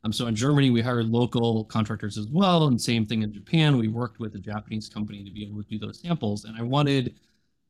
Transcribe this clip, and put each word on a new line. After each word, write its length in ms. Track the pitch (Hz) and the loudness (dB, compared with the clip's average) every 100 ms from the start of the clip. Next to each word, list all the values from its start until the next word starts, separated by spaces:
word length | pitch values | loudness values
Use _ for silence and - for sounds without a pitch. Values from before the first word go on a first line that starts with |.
| 107 | -8
Um, 80 | |
so 140 | 104 120 | -4 -2
in 80 | 110 | 0
Germany, 340 | 131 147 135 | 2 4 4
we 100 | 117 | 4
hired 260 | 117 120 113 | 2 0 2
local 560 | 117 120 120 117 113 107 | 2 2 2 2 0 0
contractors 520 | 110 107 104 107 104 | -2 -2 -2 -8 -8
as 100 | 107 | -4
well. 400 | 160 196 175 151 | 2 4 4 4
And 120 | 117 | 2
same 260 | - 117 107 | 2 0 2
thing 160 | 113 | 0
in 100 | 107 | -2
Japan. 440 | - - 165 151 135 | -6 -2 4 4 4
We 120 | 110 | 2
worked 300 | 113 120 - | -2 -4 -6
with 160 | 110 101 | -10 -10
a 40 | |
Japanese 480 | 101 104 107 107 - | -8 -8 -6 -8 -8
company 380 | 110 104 101 98 | -8 -8 -8 -14
to 60 | |
be 120 | 104 104 | -12 -12
able 160 | 104 | -10
to 40 | 104 | -10
do 100 | 107 | -10
those 200 | 104 - | -10 -10
samples. 460 | 175 165 110 104 107 | -4 -2 -2 -4 -6
And 100 | 110 | -8
I 40 | |
wanted, 540 | 117 139 143 139 120 - _ _ _ _ | -2 2 2 2 0 -6 _ _ _ _